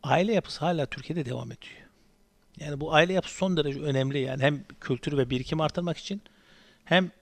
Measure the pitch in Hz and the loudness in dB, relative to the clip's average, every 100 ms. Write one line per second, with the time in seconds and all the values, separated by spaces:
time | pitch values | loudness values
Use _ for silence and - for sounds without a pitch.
0 | 139 143 202 208 - - 160 175 139 - | 2 2 4 0 -2 -4 0 0 -2 -6
1 | - 170 127 123 120 120 - - - _ | -6 -6 -4 -6 -8 -14 -16 -20 -20 _
2 | _ _ _ _ _ - 147 143 156 156 | _ _ _ _ _ -14 -10 -6 2 4
3 | 175 185 - - 190 170 147 139 147 135 | 6 4 -2 -2 0 2 0 -2 0 2
4 | 131 139 131 131 135 147 - - - 127 | 2 0 -2 2 2 2 -6 -16 -4 -2
5 | - 143 123 127 - 160 151 - 175 160 | 0 0 2 0 -2 0 0 0 -4 -6
6 | - 202 - _ _ - - _ - 175 | -6 -10 -10 _ _ -20 -20 _ 2 2
7 | 180 - | 2 -6